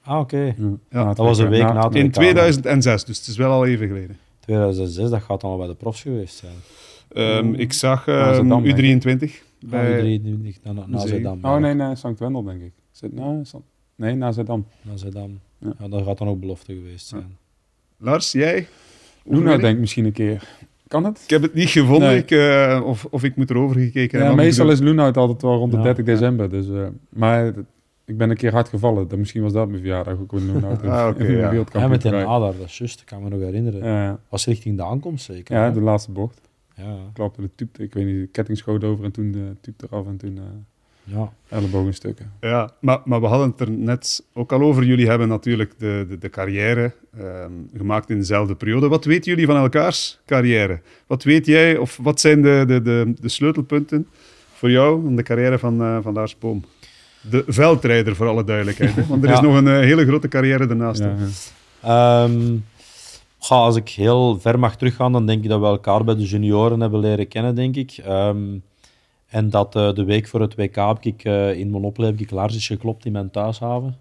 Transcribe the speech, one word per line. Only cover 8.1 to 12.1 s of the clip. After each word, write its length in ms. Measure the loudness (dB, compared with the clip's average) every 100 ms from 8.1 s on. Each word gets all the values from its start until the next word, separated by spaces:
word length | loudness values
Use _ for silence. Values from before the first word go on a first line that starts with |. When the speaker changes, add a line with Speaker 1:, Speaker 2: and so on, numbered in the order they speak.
Speaker 3:
ehm, 220 | 0 2 4
Speaker 2:
Zeddam, 140 | 4
denk 160 | 2 2
ik. 60 |
Speaker 3:
U 40 | 4
drieëntwintig 680 | 4 4 2 0 -2 -10 _ _
Speaker 1:
Ah, 60 | -8
Speaker 3:
bij 260 | -2 0 0
Speaker 1:
U 40 |
drieëntwintig, 580 | 0 -2 -4 -8 -8 -12
na, 80 | -12
na, 120 | -12 -8
na 100 | -6
Speaker 3:
Zee. 100 | -4
Speaker 1:
Zeddam, 240 | -4 -6 -6
Speaker 2:
Oh, 60 | -2
Speaker 1:
ja. 60 | 0
Speaker 2:
nee, 140 | 0
nee, 220 | -2 -4 -6
Sankt 240 | -8